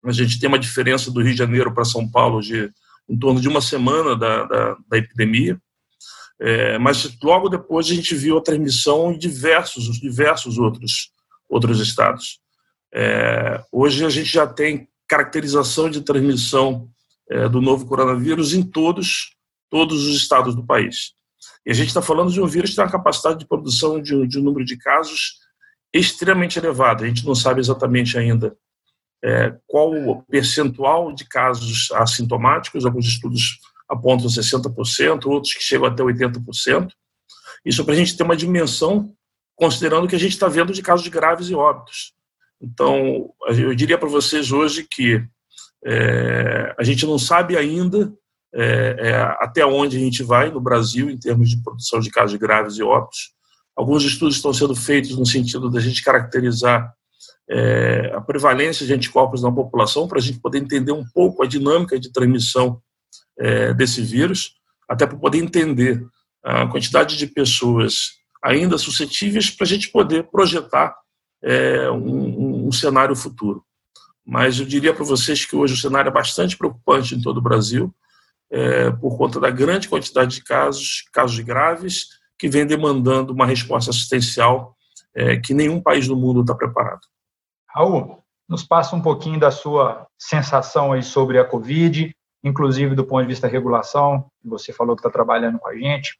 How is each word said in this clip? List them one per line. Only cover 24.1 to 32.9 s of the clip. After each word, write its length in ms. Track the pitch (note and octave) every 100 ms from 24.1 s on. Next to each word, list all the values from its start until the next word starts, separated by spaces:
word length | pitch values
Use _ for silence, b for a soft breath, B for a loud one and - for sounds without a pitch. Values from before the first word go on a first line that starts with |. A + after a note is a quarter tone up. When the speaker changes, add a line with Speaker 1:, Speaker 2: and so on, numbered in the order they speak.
Speaker 1:
um, 120 | C#3+ B2+
de 120 | C3+
um 40 |
número 220 | C#3 C#3
de 120 | B2 B2
casos 640 | C#3 C#3+ D#3 D#3+ - - b b b b _
extremamente 640 | D#3+ D3+ - F3+ F#3 F3 E3+
elevado. 460 | E3 B2+ C3 A2
A 20 | A#2
gente 180 | A#2+
não 100 | D3
sabe 260 | B2+ C3+ B2+
exatamente 580 | B2 B2+ B2 B2 A#2+ A#2+
ainda, 380 | A#2 A2+ A#2+ - _ _ _ _ _ _
é, 320 | A2+ A#2 A2+ - _
qual 240 | C#3+ D#3
o 300 | D#3 C3+ G2
percentual 920 | _ D3 C#3 - C#3+ B2 C3+ D#3+ E3+
de 120 | C#3
casos 680 | - C3 B2+ A#2+ A#2 A2 -
assintomáticos. 920 | - A#2 - A#2+ A#2 B2 D#3 - D#3+
Alguns 220 | B2